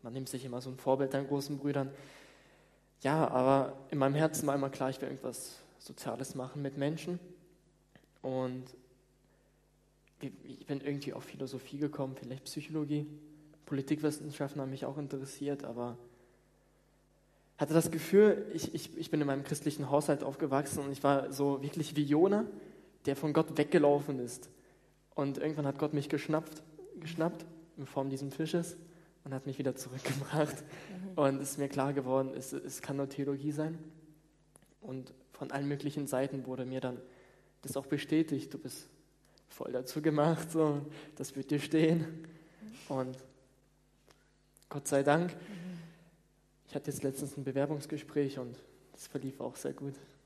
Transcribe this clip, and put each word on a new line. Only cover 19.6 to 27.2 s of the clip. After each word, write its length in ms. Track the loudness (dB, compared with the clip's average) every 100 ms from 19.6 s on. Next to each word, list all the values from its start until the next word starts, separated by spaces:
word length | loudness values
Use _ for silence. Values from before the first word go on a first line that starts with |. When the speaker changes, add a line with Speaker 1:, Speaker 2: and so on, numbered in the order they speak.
| -2 -2 2
Speaker 1:
Haushalt 320 | 4 4 2
aufgewachsen 560 | 0 -2 2 2 2 -2
und 80 | -4
ich 100 | 2
war 300 | 6 6 4
so 300 | 0 2 2
wirklich 320 | -2 -4 -2 0
wie 80 |
Jona, 420 | 4 6 6 6 0 -6 -14 -20 -20 _ -2
der 100 | 0
von 160 | 2
Gott 240 | 2 2 2
weggelaufen 600 | 4 6 8 6 2 -4
ist. 320 | -4 -8 -14 -20 -20 _ _ _ _
Und 240 | -2 -2 0
irgendwann 280 | -2 0 -2
hat 120 | 0
Gott 140 | 0
mich 160 | 0 0
geschnappt, 540 | -2 2 0 0 -14 -18 -18 -16 -12
geschnappt 460 | -8 0